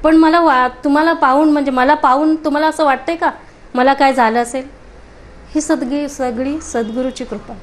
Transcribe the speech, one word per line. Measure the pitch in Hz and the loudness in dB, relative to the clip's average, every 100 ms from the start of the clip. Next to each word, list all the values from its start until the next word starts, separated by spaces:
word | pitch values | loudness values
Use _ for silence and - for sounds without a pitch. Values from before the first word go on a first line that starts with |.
पण | 311 320 | 4 4
मला | 320 339 | 4 4
वा-, | 330 254 254 254 | 2 2 0 -2
तुम्हाला | 294 285 320 | -2 0 2
पाहून, | 330 294 269 311 | 2 2 2 2
म्हणजे | 294 277 | 2 0
मला | 254 254 | 0 2
पाहून | 302 302 262 311 311 | 2 2 2 2 0
तुम्हाला | 311 285 311 | -2 0 -2
असं | 302 | 0
वाटतंय | 302 262 - 330 | 0 0 -2 -2
का | 320 - - - - | -2 -4 -20 -20 -8
मला | 247 254 | 0 2
काय | 269 277 | 4 2
झालं | 262 226 233 | 2 0 0
असेल? | 240 262 262 - - - - - - - - | -2 -6 -12 -18 -20 -20 -20 -20 -20 -20 -6
ही | 311 | -6
सगळी, | 294 311 254 285 294 | -2 -2 -2 -4 -6
सगळी | 285 254 226 262 302 | -6 -6 -4 -6 -6
सद्गुरूची | - 240 226 226 254 254 | -6 -6 -4 -4 -6 -6
कृपा. | 247 208 - 214 | -10 -12 -12 -18